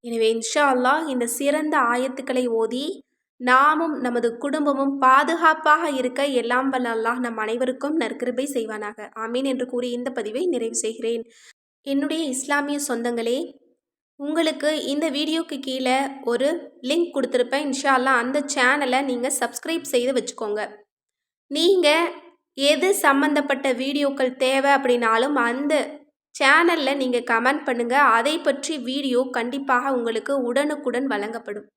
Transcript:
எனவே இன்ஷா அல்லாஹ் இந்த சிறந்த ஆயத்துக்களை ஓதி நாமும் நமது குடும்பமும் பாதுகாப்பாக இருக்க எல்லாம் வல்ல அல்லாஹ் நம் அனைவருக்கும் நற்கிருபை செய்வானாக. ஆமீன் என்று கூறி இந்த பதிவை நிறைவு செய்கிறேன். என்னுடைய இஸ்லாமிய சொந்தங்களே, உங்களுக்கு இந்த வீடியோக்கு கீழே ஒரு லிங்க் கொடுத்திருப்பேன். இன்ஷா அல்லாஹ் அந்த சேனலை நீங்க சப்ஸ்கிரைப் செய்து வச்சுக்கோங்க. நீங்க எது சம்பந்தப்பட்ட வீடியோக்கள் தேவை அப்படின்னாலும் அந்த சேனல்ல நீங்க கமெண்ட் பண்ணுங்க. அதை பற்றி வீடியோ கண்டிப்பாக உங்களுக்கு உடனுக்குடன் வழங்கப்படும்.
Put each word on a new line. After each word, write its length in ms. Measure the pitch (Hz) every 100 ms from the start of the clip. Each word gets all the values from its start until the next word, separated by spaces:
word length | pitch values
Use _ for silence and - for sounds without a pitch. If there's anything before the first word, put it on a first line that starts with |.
எனவே 260 | 240 233 220
இன்ஷா 300 | 226 226 302
அல்லாஹ் 400 | 285 254 254 302 311
இந்த 180 | 254 233
சிறந்த 480 | - 277 302 302 302
ஆயத்துக்களை 680 | 240 247 262 269 269 254 247
ஓதி 360 | 226 220 247 302 330 _ _ _ _
நாமும் 540 | 247 254 294 311 330 294
நமது 320 | 247 240 233 233
குடும்பமும் 600 | 285 311 285 269 277 277
பாதுகாப்பாக 880 | 262 262 294 330 330 320 311 311 339
இருக்க 360 | 262 247 247 285
எல்லாம் 360 | 247 226 247 269
வல்ல 260 | 262 240 226
அல்லாஹ் 240 | 226 247
நம் 180 | 240 220
அனைவருக்கும் 600 | 214 233 262 262 277 320
நற்கிருபை 480 | 226 - 240 240 285
செய்வானாக. 540 | 277 220 214 208 214 208 220
ஆமீன் 280 | 226 240
என்று 240 | 269 262 247
கூறி 240 | 240 247
இந்த 200 | 240 247
பதிவை 320 | 262 214 233 359
நிறைவு 280 | 254 226 233
செய்கிறேன். 480 | 220 226 226 233 233 _ - _ _ _ 277
என்னுடைய 380 | 277 285 320
இஸ்லாமிய 560 | 302 254 285 285 285 285 285
சொந்தங்களே, 520 | 233 240 233 233 262 339 - _ _ _ _ _ _
உங்களுக்கு 640 | 285 320 320 285 294 311 -
இந்த 200 | 285 320
வீடியோக்கு 500 | 277 302 320 339 277
கீழே 380 | 269 262 254 262 277 -
ஒரு 240 | 226 240 277 339 - -
லிங்க் 320 | 247 330 339
கொடுத்திருப்பேன். 520 | 277 262 247 240 277 294
இன்ஷா 260 | 262 277
அல்லாஹ் 280 | 262 262 247
அந்த 240 | 240 285 285
சேனலை 480 | 294 254 294 269 254
நீங்க 240 | 277 240 254 -
சப்ஸ்கிரைப் 520 | 254 - - 330 -
செய்து 200 | 240 247
வச்சுக்கோங்க. 480 | 254 233 - 214 208 - - _ _ _ _ _ _ _
நீங்க 360 | 294 339 381 294 311 339 - - _ _ -
எது 300 | 277 302 359 381
சம்பந்தப்பட்ட 720 | 302 277 302 285 277 269 269
வீடியோக்கள் 600 | 240 262 285 277 277 254 254
தேவை 360 | 262 269 277
அப்படின்னாலும் 640 | 269 262 247 226 226 262 285
அந்த 380 | 233 254 285 294 - - _ _ _ -
சேனல்ல 540 | 269 311 339 330 269 277
நீங்க 240 | 262 240
கமெண்ட் 440 | 233 226 247 302
பண்ணுங்க. 320 | - 240 233 262
அதை 320 | 277 226 247 320
பற்றி 340 | 311 277 - 311
வீடியோ 440 | 233 269 277 247 254
கண்டிப்பாக 640 | 247 233 277 277 247 277
உங்களுக்கு 400 | 254 233 226 208 277
உடனுக்குடன் 680 | 240 240 294 294 262 240 269
வழங்கப்படும். 580 | 208 208 226 - 208 -